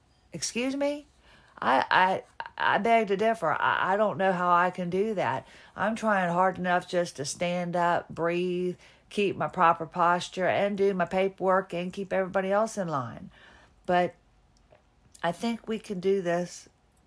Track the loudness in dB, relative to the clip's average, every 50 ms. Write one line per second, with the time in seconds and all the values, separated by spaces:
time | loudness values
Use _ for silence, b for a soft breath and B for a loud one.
0 | _ _ _ _ _ _ -12 -8 -8 -6 -4 -2 -2 -2 -2 -2 -2 -2 -2 -4
1 | -10 _ _ _ b b b b b b b b 0 2 2 2 2 2 2 4
2 | 4 4 2 -2 -4 -10 _ -14 -14 -12 -6 -2 0 2 2 2 2 4 4 4
3 | 4 2 0 0 0 0 0 0 -2 -2 -2 0 0 0 0 0 0 0 0 2
4 | 2 0 0 0 0 0 0 2 2 4 4 4 4 2 0 -4 -6 -2 -2 -2
5 | 0 0 -2 -2 -2 -2 -2 -4 -6 B B B B B B -4 -4 -2 -2 -2
6 | 0 0 2 2 2 2 2 2 2 2 2 0 0 0 0 0 0 0 0 0
7 | 0 -2 -4 -8 -8 -6 -6 -4 -2 -2 -2 -2 -4 -2 0 2 2 2 2 0
8 | -2 -4 -6 -2 -2 0 0 0 0 -2 -2 -2 -2 -4 -4 -6 B B B B
9 | B B -4 -2 0 0 0 -2 -4 -4 0 4 4 4 4 2 0 -6 -2 2
10 | 4 4 4 2 0 -4 -4 -2 0 2 2 2 0 0 0 2 2 2 2 0
11 | -2 0 0 0 0 0 -2 -2 0 2 2 2 0 -2 -6 -6 -6 -6 -8 -8
12 | -6 -4 -2 -2 -2 -2 -2 -2 -2 0 0 0 0 0 -2 -4 -4 -4 -4 -4
13 | -4 -6 -10 -14 -16 -18 B B B B B B B B B B _ 0 2 2
14 | 2 0 -2 _ _ _ _ _ _ _ _ _ _ _ -20 _ _ _ _ _
15 | _ _ _ -6 -4 -4 -4 -2 -2 -4 -4 -4 -6 -6 -8 -6 -6 -8 -6 -2
16 | 0 2 2 2 2 0 0 0 -2 -4 -8 -16 -20 -20 _ _ _ _ _ _
17 | _